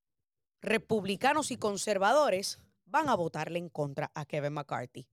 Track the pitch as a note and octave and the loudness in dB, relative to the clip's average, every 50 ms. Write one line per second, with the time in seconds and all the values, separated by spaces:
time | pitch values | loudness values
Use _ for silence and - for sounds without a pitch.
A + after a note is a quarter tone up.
0 | _ _ _ _ _ _ _ _ _ _ _ _ - - G#3+ A3 - - A3+ G#3+ | _ _ _ _ _ _ _ _ _ _ _ _ -2 0 0 0 0 0 0 0
1 | F#3 F#3+ G3+ F3 - C4 D4 D#4 C4+ - B3+ G3+ - G#3+ G3+ F#3+ - A3 G#3 F#3+ | 0 0 0 2 2 4 4 2 0 -2 -4 -2 -2 -2 -2 -2 -2 -2 0 2
2 | G3 G#3 B3+ D4+ D4 B3 F#3+ F#3 G3 - - - - _ _ _ _ _ G3+ D4 | 4 4 6 6 4 4 2 0 -2 -4 -8 -10 -16 _ _ _ _ _ 0 0
3 | D#4+ C#4+ A#3 F#3 E3+ D#3+ - D3+ D#3 D#3 E3 F3 F3 E3 - - D3 C#3+ C3+ D3+ | 2 2 2 2 0 -2 -4 -4 -6 -4 -4 -6 -6 -6 -4 -4 -4 -4 -2 -6
4 | D3+ - - D#3 D3 - - D3+ C#3 C#3+ D3+ D3 C#3+ - D3 A#2 B2+ - - B2 | -6 -6 -6 -10 -8 -6 -4 -4 -2 -2 -4 -6 -6 -4 -6 -6 -6 -8 -12 -16
5 | B2+ - | -18 -18